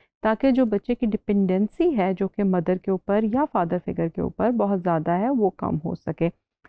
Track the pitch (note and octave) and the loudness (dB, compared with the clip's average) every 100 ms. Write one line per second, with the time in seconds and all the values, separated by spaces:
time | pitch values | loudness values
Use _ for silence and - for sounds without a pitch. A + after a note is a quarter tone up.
0 | _ _ G#3+ D#4+ C4+ B3+ A#3 G3+ - A#3+ | _ _ -2 0 2 2 2 0 -2 -2
1 | A3+ G#3 - G3+ F#3+ F#3 G#3+ - F4 A#3+ | -2 -2 0 0 2 2 0 0 0 2
2 | F#3 F3+ F#3+ - G3+ F#3 E3+ F#3 - F#3+ | 0 0 -4 -2 0 0 0 -2 -2 -4
3 | - G3+ A3 B3+ D4+ G3+ E3+ F3 - - | 0 0 0 0 -2 -2 -2 -2 -4 -4
4 | E3 F3+ E3+ - G#3+ A#3 G3+ G3 F3 E3 | -4 -4 -6 -2 0 0 0 0 0 0
5 | E3 F3 A#3+ C4 G3 - F#3+ D#3+ E3 F3 | 0 0 0 0 0 0 -4 -4 -4 -8
6 | - D3+ E3 - _ _ | -8 -2 -2 -4 _ _